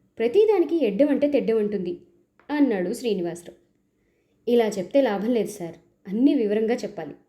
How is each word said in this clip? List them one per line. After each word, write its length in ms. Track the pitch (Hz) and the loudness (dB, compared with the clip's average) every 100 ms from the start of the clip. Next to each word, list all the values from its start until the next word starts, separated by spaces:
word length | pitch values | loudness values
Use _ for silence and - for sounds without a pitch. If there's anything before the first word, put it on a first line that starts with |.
| _ - | _ -6
ప్రతిదానికి 680 | 233 339 427 403 302 339 | 0 4 4 4 2 0
ఎడ్డం 240 | 240 196 294 | 0 2 2
అంటే 220 | 277 294 | 2 2
తెడ్డం 280 | 285 196 220 | 0 0 0
అంటుంది" 420 | 208 202 - - - _ _ _ - | 0 -4 -6 -8 -14 _ _ _ -8
అన్నాడు 420 | 294 269 202 180 | 0 2 2 -2
శ్రీనివాసరావు. 680 | 240 247 190 170 165 - - _ _ _ _ _ _ _ _ - | -4 -4 -4 -4 -8 -14 -20 _ _ _ _ _ _ _ _ 0
"ఇలా 160 | 240 220 | 2 2
చెప్తే 340 | 202 180 277 | -2 0 2
లాభం 300 | 262 202 214 | 2 0 -2
లేదు 200 | 240 185 | -2 -2
సార్, 240 | - 170 160 _ _ - | -6 -12 -14 _ _ -8
అన్నీ 260 | 202 277 | 0 2
వివరంగా 400 | 294 214 208 214 | 2 0 0 0
చెప్పాలి." 400 | 254 196 - 151 147 | -2 -6 -10 -14 -16